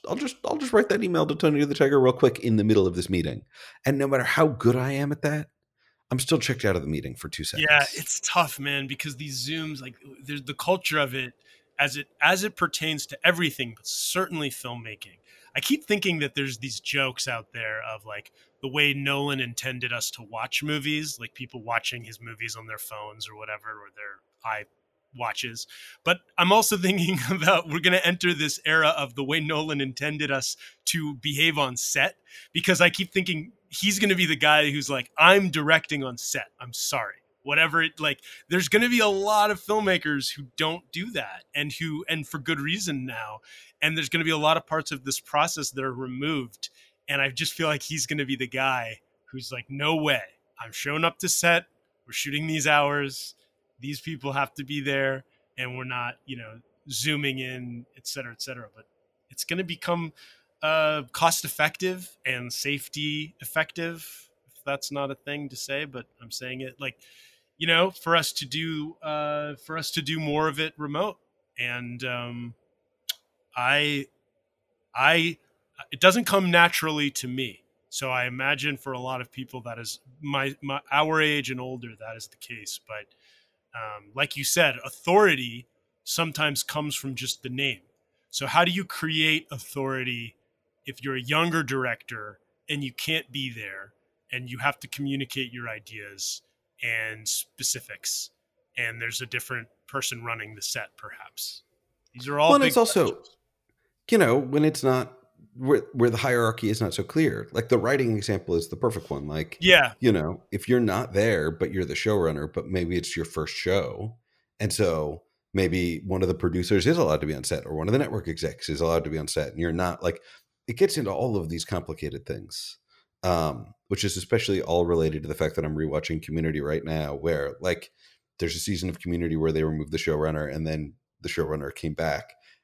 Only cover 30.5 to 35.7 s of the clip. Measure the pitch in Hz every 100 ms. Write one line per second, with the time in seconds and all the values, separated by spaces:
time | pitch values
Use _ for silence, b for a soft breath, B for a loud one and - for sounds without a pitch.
30.5 | - B B - 170 151 135 151 139 165
31.5 | 147 135 123 - 143 170 - _ B B
32.5 | 165 - 170 175 - 185 190 185 160 160
33.5 | - _ - 202 196 208 180 165 143 151
34.5 | 151 151 143 139 135 - - 170 196 190
35.5 | 156 147